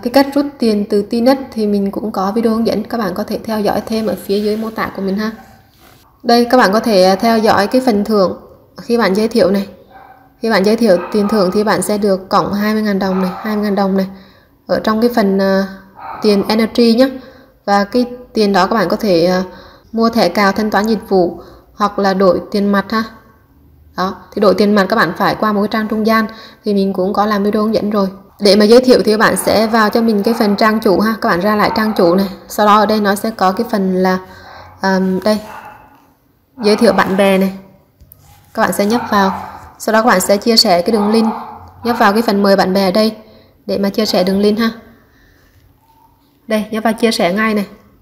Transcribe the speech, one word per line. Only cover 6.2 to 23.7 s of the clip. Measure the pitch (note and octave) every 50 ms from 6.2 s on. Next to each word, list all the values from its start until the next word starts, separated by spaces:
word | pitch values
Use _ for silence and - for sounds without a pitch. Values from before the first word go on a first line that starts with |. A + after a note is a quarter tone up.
| -
Đây, | A#3 A#3 A#3+ A#3+
các | A#3 C4
bạn | B3+ A3+ F#3 G3
có | A3+
thể, | A3+ A#3+ G#3 F#3 F#3
à, | F#3 G3
theo | F#3+ A#3 A3+ A3+
dõi | A3 G#3+ G#3+ - G3+ G3+
cái | G3+ - B3+ C4
phần | B3+ G#3 G3+ G3+
thưởng | A3 A3 G3+ F#3+ - - - - - - - _ _ _ -
khi | - - A#3
bạn | A#3 A3 F3+ F#3+
giới | G#3+ A3
thiệu | A3+ - A#3 - F3
này. | G3 G3 G3 - - - - _ - - - - - _ _ _ _ _
Khi | - A3+
bạn | A3 F3+ F#3+
giới | G#3 A3+
thiệu | A#3 A#3+ G#3 F3 F3 F3+ -
tiền | - G#3 G3+
thưởng | G3+ A3+ G#3+ F#3 F#3 F#3+
thì | G#3 G#3+
bạn | G#3+ F#3 F3
sẽ | F#3 - G#3
được | G#3 G#3+ G3+ F#3+ F#3 - -
cộng | G#3 F#3+ D#3+ - G3
hai | G3+ G#3 G#3+ G#3+
mươi | G#3+ G#3+
ngàn | G#3 G3+ F#3+
đồng | G3 F#3+ F#3 F#3+
này, | F#3 F#3 F3+
hai | - - G#3+ G#3+
mươi | G#3 G#3
ngàn | G#3 G3
đồng | G3+ G3 F#3+ F#3+
này | F#3+ F#3+ F#3+ - - - - _ _ _ _ _ _ _
ở | - F3+ F3 F3
trong | A3 G#3+ A3
cái | A#3 A#3+ A#3
phần, | A#3 G3 G3 F#3+ G3
à, | G3 G3 F#3+ F#3+ G3 F#3+ - - - - - - - - - -
tiền | - G#3+ G3+ G3 -
energy | - G#3+ A3 A3+ A3 - B3 A#3+ A#3 A3+
nhé. | A#3+ C4 C4+ C4+ C4 - - - - - - _ _ -
Và | G3+ G3+ G3+ G3+
cái | G3+ - B3 B3 B3 B3 - - - -
tiền | A3 G#3 G3+ G3
đó | F3+ F#3
các | G3 A3+
bạn | A3 F#3 E3+
có | G#3
thể, | G#3 - G#3 F3 E3 E3
à, | F3+ F#3 F#3 F#3+ - - - - - - - _ _
mua | - A3+ A3+ A3+
thẻ | A#3 A3+ F#3 F3
cào | E3+ G#3+ G3+ G3
thanh | G3 A3 G#3+ G#3+
toán | G#3 G3 G#3
dịch | A3+ A3+ G3 - -
vụ | G3 F#3 E3+ F3+ - - - - - - - _ -
hoặc | - G#3 G3+ - G#3
là | G3+ F#3+ F#3+
đổi | F#3 G3 F#3 F3 F#3+ - -
tiền | - G3+ G3+ G3+
mặt | G3+ G3 G3 -
ha. | A3+ A3 A3+ - - - - - _ _ _ _ _ _ _ _